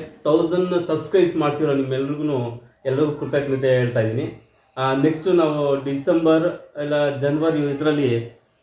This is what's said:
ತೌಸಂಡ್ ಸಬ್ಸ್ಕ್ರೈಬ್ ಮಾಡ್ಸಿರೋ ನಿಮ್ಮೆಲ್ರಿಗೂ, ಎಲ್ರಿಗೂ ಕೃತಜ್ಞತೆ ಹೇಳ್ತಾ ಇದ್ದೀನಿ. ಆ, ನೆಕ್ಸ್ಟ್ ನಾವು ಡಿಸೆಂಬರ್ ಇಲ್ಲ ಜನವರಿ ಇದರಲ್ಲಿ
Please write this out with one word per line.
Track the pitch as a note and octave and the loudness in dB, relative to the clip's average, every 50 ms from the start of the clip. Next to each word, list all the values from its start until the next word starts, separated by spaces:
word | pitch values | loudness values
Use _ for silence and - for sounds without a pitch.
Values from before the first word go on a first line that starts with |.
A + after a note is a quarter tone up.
| E3 - - - - | -4 -10 -12 -6 0
ತೌಸಂಡ್ | D3+ D3+ E3+ E3+ E3 F3 F3+ F3+ F3+ F3+ F3 E3+ - | 2 2 2 2 2 0 0 0 0 0 -2 -2 -2
ಸಬ್ಸ್ಕ್ರೈಬ್ | D#3+ D3+ - - - F#3+ F3 E3 - | -4 -4 -2 0 2 2 4 2 2
ಮಾಡ್ಸಿರೋ | D#3+ D3+ D3 C#3+ - D#3 D3 C#3 | 0 0 0 0 0 0 0 0
ನಿಮ್ಮೆಲ್ರಿಗೂ, | C3+ C3 C3 C3 C3 C#3 C#3 D3 D3 D3+ D3+ C#3+ B2+ A#2+ A#2 A2+ - - - _ _ - | 0 0 -2 -2 -4 -2 -4 -4 -4 -4 -2 -2 -2 -4 -4 -8 -12 -16 -20 _ _ -4
ಎಲ್ರಿಗೂ | C3+ C3 C#3 D#3 D3 | -2 0 0 0 0
ಕೃತಜ್ಞತೆ | C#3+ - C3 - C#3+ C#3+ C#3 C3+ C3+ B2+ C3 C3 | -2 -4 -6 -4 -2 -2 -2 -2 -2 0 2 2
ಹೇಳ್ತಾ | B2+ B2+ B2 A#2 A2+ A#2+ | 2 2 2 0 0 0
ಇದ್ದೀನಿ. | A2 A2 A2+ A#2+ D#3 - - - - _ _ _ _ _ - C3 | 0 0 0 -2 -4 -6 -8 -12 -18 _ _ _ _ _ -8 -4
ಆ, | C3 C3+ C3+ | -2 0 0
ನೆಕ್ಸ್ಟ್ | C#3 C#3+ D#3+ D#3+ D#3+ - F#3+ | 2 2 2 2 0 0 2
ನಾವು | F3+ F3 E3 D3+ D3+ D3 D3 C#3+ C#3 C3+ C3 | 2 4 4 2 2 0 0 0 0 0 -2
ಡಿಸೆಂಬರ್ | C#3+ C#3 C#3 - F#3 E3+ E3 E3 D#3+ D#3+ D#3+ E3 F3 - - - - - D3 D3 | -4 -4 -2 0 0 2 2 4 4 4 4 2 0 -4 -6 -12 -14 -10 -8 -4
ಇಲ್ಲ | D3 D3 D3 D3 C#3+ C3+ B2+ | -2 0 0 0 0 -2 -2
ಜನವರಿ | C#3 C#3+ C#3+ D#3 D#3 D#3+ D#3 D3+ | -2 0 0 0 0 0 0 0
ಇದರಲ್ಲಿ | D3 C#3+ C#3 C#3 D#3 D#3 D3+ D3 C#3 B2 A#2 A#2 A#2 A#2 - _ _ _ _ _ | 0 -2 -2 -2 0 0 0 2 2 0 0 -2 -4 -6 -14 _ _ _ _ _